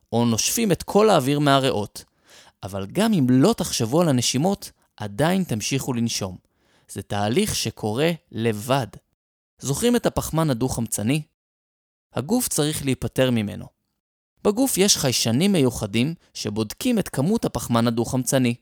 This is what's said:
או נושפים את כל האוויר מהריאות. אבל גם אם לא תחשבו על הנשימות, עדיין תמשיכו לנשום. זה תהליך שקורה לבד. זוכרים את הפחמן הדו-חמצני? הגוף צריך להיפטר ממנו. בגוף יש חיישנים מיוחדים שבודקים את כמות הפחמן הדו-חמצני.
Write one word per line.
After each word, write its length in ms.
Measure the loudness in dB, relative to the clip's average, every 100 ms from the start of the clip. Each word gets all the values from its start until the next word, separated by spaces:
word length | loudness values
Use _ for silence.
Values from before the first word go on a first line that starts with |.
| _
או 120 | 0
נושפים 480 | 2 2 0 0 0
את 100 | 0
כל 280 | 0 2 4
האוויר 280 | 4 2 2
מהריאות. 680 | 4 4 2 0 -4 -10 -18 _ _ -20 -20 _
אבל 240 | -10 -8 -6
גם 200 | -2 0
אם 140 | 2 4
לא 220 | 6 4
תחשבו 480 | 2 -2 -2 0 2
על 80 | 2
הנשימות, 600 | 2 0 0 0 -2 -6 -20 _ -12
עדיין 480 | -10 -2 0 0
תמשיכו 480 | -2 -4 -2 -4 -2
לנשום. 440 | -2 -2 -4 -6 -10 _ _ _ _ _
זה 140 | -12
תהליך 520 | -6 -2 0 0 0
שקורה 560 | -2 -6 -6 -4 -2 -2 -2 _
לבד. 540 | -4 -2 -2 0 -2 -2 -10 _ _ _ _ _ _
זוכרים 380 | -6 -2 0 2
את 100 | 0
הפחמן 440 | -2 -2 0 0
הדו-חמצני? 720 | 0 -2 -2 -4 -2 0 -2 -4 _ _ _ _ _ _ _ _
הגוף 340 | -8 -2 -2 0
צריך 360 | -2 -2 -2
להיפטר 460 | -4 -4 -4 0 2
ממנו. 360 | 2 -2 -6 -14 _ _ _ _ _ _ _
בגוף 340 | -2 2 0 2
יש 180 | 2 2
חיישנים 560 | 2 0 2 2 4
מיוחדים 640 | 4 2 0 -2 0 0 -2 _
שבודקים 640 | -10 -6 -4 -4 -4 -2 0
את 100 | -2
כמות 360 | -2 0 0
הפחמן 420 | -2 -4 0 2 2
הדו-חמצני. 680 | 0 -2 -2 0 2 2 -2